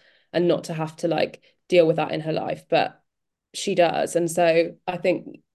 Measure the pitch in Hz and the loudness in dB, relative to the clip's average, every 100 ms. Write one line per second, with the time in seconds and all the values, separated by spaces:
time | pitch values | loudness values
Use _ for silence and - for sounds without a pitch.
0 | _ _ _ 165 175 160 - 160 156 - | _ _ _ -2 2 0 -2 -6 -8 -4
1 | 170 156 - - _ _ - 180 160 160 | -4 -2 -4 -6 _ _ 2 4 4 2
2 | 151 160 156 - - 156 - 156 - - | -2 -4 -4 -4 -4 -8 -2 0 0 -6
3 | _ _ _ _ _ - - 175 165 147 | _ _ _ _ _ -10 -4 2 2 2
4 | 151 170 170 165 170 165 170 - - 175 | -2 -2 -2 2 2 4 0 -4 -10 -4
5 | 190 175 - - _ | -2 -2 -6 -20 _